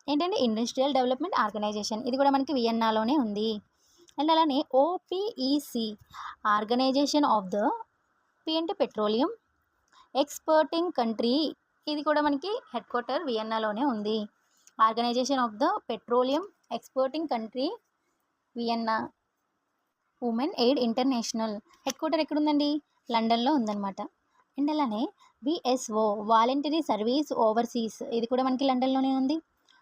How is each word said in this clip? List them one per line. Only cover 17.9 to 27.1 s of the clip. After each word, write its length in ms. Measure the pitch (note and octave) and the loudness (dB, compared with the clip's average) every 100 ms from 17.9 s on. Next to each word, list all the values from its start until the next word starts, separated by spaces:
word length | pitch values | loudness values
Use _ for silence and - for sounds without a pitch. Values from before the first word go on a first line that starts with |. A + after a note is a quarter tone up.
| _ _ _ _ _ _ A#3+ | _ _ _ _ _ _ -6
వియన్నా. 520 | A#3 A#3 A3+ A3 C4+ - _ _ _ _ _ _ _ _ _ _ | -4 -2 -2 -2 -4 -12 _ _ _ _ _ _ _ _ _ _
ఉమెన్ 320 | B3 A3+ D4 G#4 | -4 -2 -2 2
ఎయిడ్ 220 | A#3+ C#4+ | 4 4
ఇంటర్నేషనల్ 760 | A#3+ A3+ C4 B3 G#3+ A3+ A3 G#3 | 2 2 0 0 -2 -4 -4 -6
హెడ్ 400 | - _ - B3+ | -12 _ -8 -4
క్వార్టర్ 240 | D#4+ D#4 | -2 0
ఎక్కడుందండి? 640 | D#4 D#4 D4+ D4 D4 D4+ - _ - | 0 0 2 2 2 0 -4 _ -4
లండన్లో 420 | A#3 A3+ A#3 A#3+ | -2 2 2 2
ఉందన్నమాట. 480 | D4+ G#3+ G#3 G3 F#3 D#4 - _ _ _ - | 2 0 -2 -6 -6 -10 -14 _ _ _ -4
And 120 | C#4+ | -2
అలానే 380 | D4+ C#4 G#3 D#4 - - _ | 0 -2 -2 -4 -6 -20 _
విఎస్ఓ, 800 | A#3 E4+ B3 B3+ - G#3+ A3 G#3 | -4 -2 0 -2 -2 0 0 0
వాలంటరీ 580 | G#3 A3+ A#3 C#4 C#4+ D#4+ | 2 4 4 2 0 -2
సర్వీస్ 520 | C#4+ G#3+ G#3+ | 0 -2 0